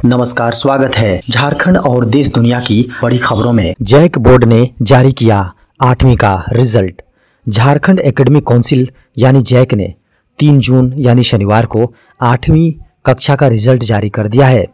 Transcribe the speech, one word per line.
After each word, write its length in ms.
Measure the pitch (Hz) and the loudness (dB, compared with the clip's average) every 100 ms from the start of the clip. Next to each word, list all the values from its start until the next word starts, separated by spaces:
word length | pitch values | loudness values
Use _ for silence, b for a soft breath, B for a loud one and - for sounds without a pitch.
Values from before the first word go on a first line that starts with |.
| 120 | 0
नमस्कार, 460 | 123 120 - 117 | 0 -2 -4 -4
स्वागत 440 | 117 139 135 131 - | -2 -2 0 -2 -2
है 260 | 113 90 - | -2 -2 -4
झारखंड 480 | 117 143 147 185 185 | -4 -2 -2 0 0
और 280 | 147 123 117 | 0 -2 0
देश 260 | 135 135 | 0 0
दुनिया 260 | 120 117 123 | 0 0 -2
की 300 | 123 107 123 - | -2 -2 -2 -4
बड़ी 140 | 120 127 | -4 -2
खबरों 340 | 123 107 117 | -2 -2 0
में। 200 | 117 85 95 | 0 -2 -4
जैक 360 | 104 139 170 151 | 0 2 2 2
बोर्ड 260 | 117 127 | 2 4
ने 260 | 117 117 123 - | 4 2 0 -2
जारी 300 | 107 131 135 | 0 2 2
किया 260 | 127 113 101 92 - _ _ | 0 0 0 -4 -10 _ _
आठवीं 340 | 127 127 131 120 | -2 2 2 2
का 180 | 107 95 - | 2 0 -2
रिजल्ट। 480 | 113 127 110 95 92 _ _ _ _ - | -2 0 0 -2 -8 _ _ _ _ -6
झारखंड 500 | 104 127 147 165 190 | -2 0 0 0 0
एकेडमिक 480 | 143 - 127 147 - | 0 0 2 2 2
काउंसिल 420 | 120 120 139 127 b b - | 0 0 -2 -2 b b -2
यानी 240 | 127 135 | 2 2
जैक 320 | 120 123 127 | 2 0 2
ने 200 | 113 92 - _ _ _ _ | -2 -4 -10 _ _ _ _
तीन 200 | 147 143 | 2 2
जून 340 | 110 127 127 135 | 2 0 0 -2
यानी 260 | 123 120 | 0 2
शनिवार 420 | 117 113 98 107 113 | 0 -2 0 0 0
को 280 | 110 120 b b b | -2 -4 b b b
आठवीं 500 | 123 123 - 160 165 156 - _ - | -2 -2 0 0 0 -4 -16 _ -4
कक्षा 300 | 123 - 139 | -2 -2 0
का 120 | 139 | 0
रिजल्ट 360 | 113 110 127 | 0 0 0
जारी 260 | 113 107 104 | 0 -4 -4
कर 180 | 107 104 | -4 -2
दिया 200 | 117 135 | 0 2
है। 180 | 127 90 | 2 -2